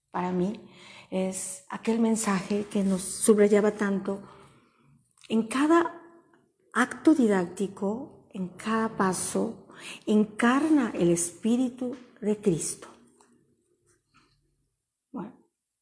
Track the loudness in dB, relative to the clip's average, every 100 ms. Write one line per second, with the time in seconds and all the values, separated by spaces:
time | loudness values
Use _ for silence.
0 | _ -6 -4 -2 -2 -4 -14 -20 -20 -20
1 | -8 -4 -4 -6 -10 -12 -14 -6 -2 2
2 | 2 2 0 -2 -2 -4 -2 -2 0 0
3 | -4 0 4 6 6 6 4 0 -2 -2
4 | -4 -8 -12 -20 -20 _ _ _ _ _
5 | _ _ -2 -2 0 0 4 4 2 -4
6 | -20 -20 _ _ _ _ _ -2 -2 2
7 | 4 4 4 2 0 -4 -6 -4 -4 -4
8 | -10 -18 _ -10 -8 -8 -4 -2 -2 0
9 | 0 0 -2 -2 -4 -6 -18 -20 -18 -10
10 | 2 2 2 0 2 2 4 2 2 2
11 | 2 2 0 -4 0 0 0 -4 -8 -8
12 | -16 _ -4 0 0 0 -2 -10 -16 -20
13 | _ _ _ _ _ _ _ _ _ _
14 | _ _ _ _ _ _ _ _ _ _
15 | _ -12 -12 -16 _ _ _ _